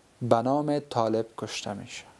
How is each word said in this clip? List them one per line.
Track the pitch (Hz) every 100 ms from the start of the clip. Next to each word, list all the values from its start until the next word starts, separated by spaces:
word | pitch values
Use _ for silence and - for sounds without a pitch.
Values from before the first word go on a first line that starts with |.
| _ -
به | 120 117
نام | 127 143 147 147
طالب | 143 123 113 110 113 -
کشته | 110 - 113
می‌شه | 101 113 - -